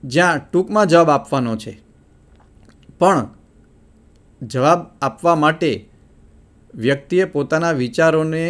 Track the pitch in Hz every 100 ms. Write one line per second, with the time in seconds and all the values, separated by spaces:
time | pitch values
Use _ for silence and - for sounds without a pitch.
0 | 135 135 175 151 - 175 185 208 202 170
1 | 160 143 - 139 120 110 - 98 _ _
2 | _ _ _ _ _ _ - _ - -
3 | 175 175 107 - _ _ _ _ _ _
4 | _ _ _ _ 120 135 139 175 - -
5 | 135 - 170 165 151 160 165 107 - _
6 | - _ - - _ _ _ - 113 139
7 | - 180 185 151 139 160 170 151 123 123
8 | 165 160 156 160 165